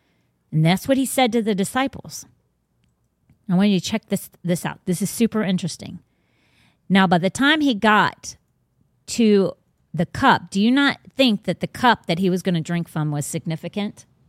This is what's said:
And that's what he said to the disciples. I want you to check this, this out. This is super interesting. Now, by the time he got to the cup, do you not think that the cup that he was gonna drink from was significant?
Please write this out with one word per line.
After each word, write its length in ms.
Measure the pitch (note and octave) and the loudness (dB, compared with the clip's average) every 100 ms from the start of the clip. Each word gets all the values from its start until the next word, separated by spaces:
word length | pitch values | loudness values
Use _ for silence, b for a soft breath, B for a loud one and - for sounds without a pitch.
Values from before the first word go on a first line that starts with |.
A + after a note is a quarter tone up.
| _ _ _ _ - | _ _ _ _ -6
And 140 | D#3 D#3+ | 0 2
that's 220 | F#3 - | 2 0
what 100 | C4+ | -2
he 80 | C4 | 0
said 280 | - B3+ | 0 0
to 80 | A#3 | 2
the 140 | G#3+ G3 | 0 -2
disciples. 680 | G3 B3+ C4+ - - - - _ _ _ _ _ _ _ _ _ _ _ - | -2 -2 -4 -6 -16 -18 -20 _ _ _ _ _ _ _ _ _ _ _ -2
I 60 | F3+ | 2
want 140 | G#3 | 4
you 100 | F#3+ | 2
to 60 | - | -2
check 220 | A3 - | -6 -4
this, 220 | G3 - _ | -6 -6 _
this 220 | F3 F3 - | -4 -4 -4
out. 140 | D3 - | -8 -4
This 160 | F3 | -4
is 80 | G3 | -2
super 340 | - A3+ A3 | 0 0 0
interesting. 560 | F#3+ F#3 E3 - - F3+ _ _ _ _ _ _ _ _ - | -2 -2 -4 -10 -14 -18 _ _ _ _ _ _ _ _ 0
Now, 200 | G3 F#3+ | 2 4
by 100 | F3 | 2
the 120 | F#3 | 0
time 300 | - C4+ D#4 | 0 0 2
he 140 | C#4+ | 0
got 640 | G#3 A3 G#3+ E3 - - - _ _ _ _ _ _ - | 0 2 2 2 -2 -16 -20 _ _ _ _ _ _ -10
to 460 | - A3+ G3+ F#3+ - _ _ _ | 0 4 4 2 -4 _ _ _
the 120 | D#3+ F3 | -6 -4
cup, 460 | - C4 G3+ F3 | 0 2 2 0
do 100 | G3 | 0
you 100 | G#3+ | 2
not 280 | C4 C#4+ - - - | 4 2 -2 -8 0
think 280 | C4+ G3+ | 2 2
that 160 | - F3 | -4 -6
the 80 | E3 | -6
cup 380 | - B3+ G#3 - | 0 2 2 0
that 120 | E3+ | -2
he 100 | F#3 | 0
was 120 | F3+ | 0
gonna 200 | F#3 E3+ | -2 -2
drink 280 | D3+ E3+ E3 | -2 -4 -4
from 200 | - D3+ | -4 -4
was 160 | D3 C#3+ | -4 -6
significant? 800 | E3 F3+ D#3+ E3+ - G#3 - - _ | -8 -6 -8 -8 -6 -8 -8 -20 _